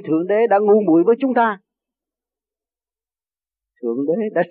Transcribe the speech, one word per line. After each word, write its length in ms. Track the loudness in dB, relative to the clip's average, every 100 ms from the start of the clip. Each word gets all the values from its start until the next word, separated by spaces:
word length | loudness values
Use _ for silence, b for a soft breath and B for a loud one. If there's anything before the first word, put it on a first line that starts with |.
| -2
Thượng 200 | -4 0
Đế 200 | 0 2
đã 100 | 2
ngu 220 | 4 2 4
muội 160 | 2
với 120 | 2 0
chúng 140 | 0
ta. 260 | 0 -2 -2 _ _ _ _ _ _ _ _ _ _ _ _ _ _ _ _ _ _ _ _ _ _
Thượng 160 | -8 -6 -4
Đế 220 | -4 -4
đã 80 | -4 -4